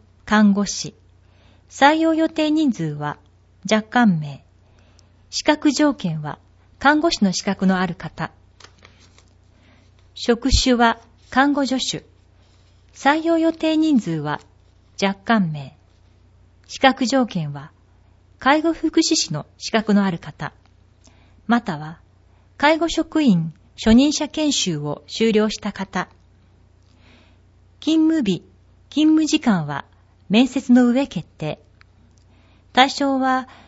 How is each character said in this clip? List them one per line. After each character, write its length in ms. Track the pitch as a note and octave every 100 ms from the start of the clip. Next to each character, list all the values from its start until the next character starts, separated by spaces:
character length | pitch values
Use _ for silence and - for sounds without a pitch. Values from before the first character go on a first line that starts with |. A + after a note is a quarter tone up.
| _ _
看 280 | - G#3+ G#3+
護 140 | G3 G3+
師、 280 | - D3+ - _ _ _ _ _ _ _
採 260 | - C#4 D#4
用 180 | D#4+
予 140 | D#4+ D#4+
定 220 | D#4+ D#4
人 220 | D4+ D4+
数 120 | G#3+ D#3+
は 320 | D3 D3 C#3+ _ _ _ _ -
若 180 | A3 G#3+
干 300 | B3 A#3 E3
名、 260 | D3 C#3 _ _ _ _ _ _ _ _ _
資 140 | -
格 280 | - D4+ D4+
条 220 | B3+ D4+
件 260 | C4+ F3 D#3
は 160 | D3 - _ _ _ -
看 220 | C4+ D4+
護 100 | E4+
師 140 | -
の 80 | -
資 120 | F3+
格 220 | - F#3+ F#3+
の 140 | F#3
あ 60 | F#3
る 80 |
方。 380 | E3 E3 - D#3+ _ _ _ - _ - _ _ _ _ _ _ _ _ _ _ _ _
職 360 | - - A#3 C4+
種 240 | B3 C4
は 260 | A#3+ A#3 - - _ _
看 240 | B3+ C#4+
護 140 | C#4+ C4+
助 140 | B3+
手。 200 | - D#3 - _ _ _ _ _ _ _ _
採 280 | - C4+ D#4
用 160 | D#4+ E4
予 140 | E4
定 240 | D#4+ D#4+ D#4+
人 240 | D#4+ C#4
数 120 | F3+
は 280 | D#3+ D3 D3 - _ _ _ _ -
若 140 | G3 G3
干 340 | - A3+ F3
名。 260 | D3+ C3+ - _ _ _ _ _ _ _ _ -
資 100 | -
格 260 | C4 C4 B3
条 200 | C4+ A#3
件 260 | F3+ D3+
は 200 | C#3+ D3+ _ _ _ _ _ _ -
介 240 | C4 D4+
護 100 | D#4+
福 280 | D#4+ D#4+ E4
祉 160 | D#4+ D#4
士 160 | -
の 140 | D3 - _
資 140 | -
格 200 | A3+ G#3+
の 120 | G3+
あ 60 | G3
る 80 | E3
方、 340 | - - D3+ - _ _ _ _ _ _ _ _ -
ま 140 | A#3+
た 180 | A#3+ D3+
は 220 | D3+ E3+ _ _ _ _ _ -
介 220 | C#4+ D#4+
護 100 | E4
職 340 | E4 D#4+ D#4
員 300 | D4 F3 D#3+ - _ -
初 160 | -
任 200 | A3+ C#4+
者 160 | D4 D4
研 240 | D#4 D4+
修 260 | - F#3 D#3
を 240 | D3 D3 -
修 240 | - A3+
了 180 | G#3+ G#3+
し 100 | G#3
た 120 | G3+
方。 360 | - G3 F#3 - _ _ _ _ _ _ _ _ _ _ - _ _ _ _ _ _
勤 280 | - D#4+ D#4
務 140 | D#4+
日、 220 | G#3+ F3 - _ _ _ _
勤 240 | - D#4
務 140 | D#4 D#4
時 140 | D4+
間 260 | B3 F#3 D3
は 180 | C#3+ - _ _ _ -
面 180 | G3 C4
接 260 | C#4 -
の 140 | B3 B3
上 220 | A#3+ C#4
決 200 | - - -
定。 240 | D3+ - _ _ _ _ _ _ _ _ _ _ _
対 160 | - C4+
象 300 | - C#4 C4+
は 300 | C4 B3+ B3+ -